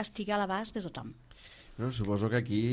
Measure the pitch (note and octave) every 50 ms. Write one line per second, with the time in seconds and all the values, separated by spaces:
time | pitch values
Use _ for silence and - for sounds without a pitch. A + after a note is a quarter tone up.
0 | G3+ - - - G3+ G3+ G#3 G#3 G3+ F#3+ F#3+ G3+ A3+ G#3+ - A3 F3 D#3+ - B2+
1 | A2+ A2+ - - - - - - - - - - - - - - A#2 C3 B2+ A#2
2 | G#2 G2+ G#2 G2 A2 G#2+ A#2 A#2+ A2 A#2+ G#2 G#2+ A#2 B2